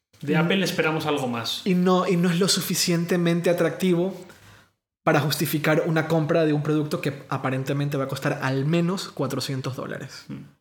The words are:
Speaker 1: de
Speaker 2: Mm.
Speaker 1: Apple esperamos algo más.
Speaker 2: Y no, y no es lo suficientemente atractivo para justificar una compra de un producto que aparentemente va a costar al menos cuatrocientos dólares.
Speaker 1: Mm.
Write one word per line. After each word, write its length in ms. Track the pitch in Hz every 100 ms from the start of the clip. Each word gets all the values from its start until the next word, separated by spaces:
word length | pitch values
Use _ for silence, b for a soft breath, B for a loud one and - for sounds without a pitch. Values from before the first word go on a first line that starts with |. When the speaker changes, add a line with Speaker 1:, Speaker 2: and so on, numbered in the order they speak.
| _ -
Speaker 1:
de 140 | 143 165
Speaker 2:
Mm. 40 |
Speaker 1:
Apple 220 | 170 196 175
esperamos 400 | - 156 156 151
algo 220 | 143 127
más. 340 | 117 113 -
Speaker 2:
Y 100 | 202
no, 320 | 180 185 185 190
y 120 | 175
no 120 | 180
es 80 | 170
lo 120 | 190
suficientemente 1000 | 190 - 175 - 170 170 180 170 170 180
atractivo 640 | 170 170 - 185 170 185 - - B B B B _ _ _
para 180 | - 156
justificar 640 | 147 - 147 156 156 156 170
una 220 | 160 156
compra 340 | 165 151 165
de 80 | 156
un 120 | 147
producto 360 | 147 151 147 170
que 240 | 147 139 -
aparentemente 680 | 135 135 131 135 143 143 143
va 100 | 135
a 20 |
costar 300 | 139 143 139
al 240 | 131 135 143
menos 420 | 170 170 190 -
cuatrocientos 680 | - 135 131 - 135 131 123
dólares. 480 | - - - - -
Speaker 1:
Mm. 80 | - - _